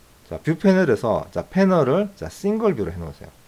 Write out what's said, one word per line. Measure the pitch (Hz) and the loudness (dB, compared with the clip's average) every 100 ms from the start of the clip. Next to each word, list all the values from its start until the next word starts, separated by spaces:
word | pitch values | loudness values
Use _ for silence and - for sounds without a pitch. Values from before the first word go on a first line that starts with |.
| - _ - | -20 _ -14
자, | 80 | -8
뷰 | 147 160 | -4 0
패널에서, | 196 185 165 107 117 92 - | 2 4 4 2 0 -2 -2
자, | - - | -8 -4
패널을, | 185 196 180 127 170 202 | 2 2 4 2 0 -2
자, | - 156 | -8 -14
싱글 | - 196 220 220 127 | -6 -4 0 0 -2
뷰로 | 87 | -4
해놓으세요. | 87 80 - - - | -6 -10 -14 -20 -20